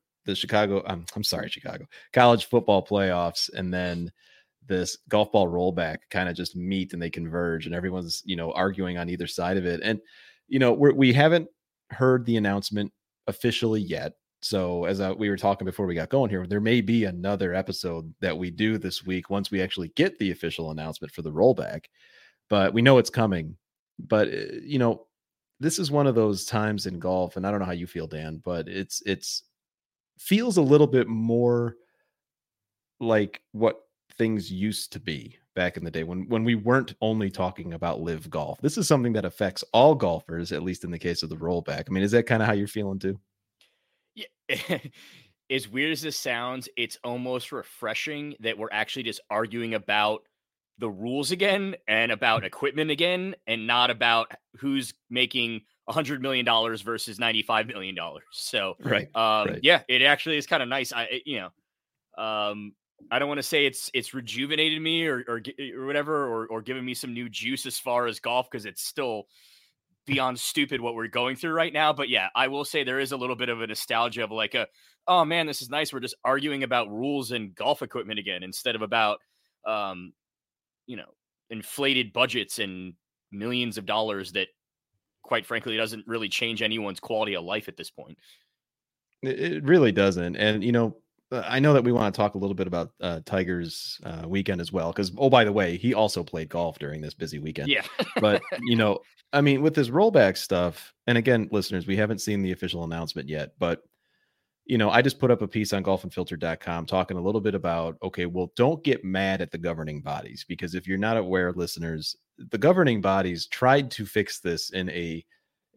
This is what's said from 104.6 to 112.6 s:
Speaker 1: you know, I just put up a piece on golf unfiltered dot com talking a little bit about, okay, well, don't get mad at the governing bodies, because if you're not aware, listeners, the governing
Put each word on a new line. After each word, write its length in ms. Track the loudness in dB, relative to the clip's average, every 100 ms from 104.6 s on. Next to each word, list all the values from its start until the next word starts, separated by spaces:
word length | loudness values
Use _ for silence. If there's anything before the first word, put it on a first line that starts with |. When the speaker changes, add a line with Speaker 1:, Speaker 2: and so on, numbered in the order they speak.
| 0
Speaker 1:
you 120 | 2
know, 120 | 6
I 120 | 6
just 160 | 4 4
put 100 | 4
up 100 | 4
a 60 | 2
piece 240 | -2 0
on 100 | 0
golf 200 | 2 0
unfiltered 360 | -2 -8 -8 -4
dot 200 | -4 -4
com 260 | -6 -6 0
talking 300 | 0 0 -2
a 40 |
little 180 | 0 0
bit 120 | 0 0
about, 420 | -2 -2 -4 -6
okay, 240 | -8 -4 -4
well, 260 | -2 -4 2
don't 280 | 2 4
get 200 | 0 0
mad 360 | 0 0 0 0
at 80 | -4
the 60 | -6
governing 440 | -4 -4 -6 -8
bodies, 420 | -8 -8 -10 -16 -12
because 260 | -10 -6
if 120 | -6 -4
you're 100 | -2
not 180 | 2 0
aware, 340 | 2 2 0
listeners, 640 | 0 -4 -6 -6 -6 -8 -10 _ -20
the 200 | -8
governing 420 | 2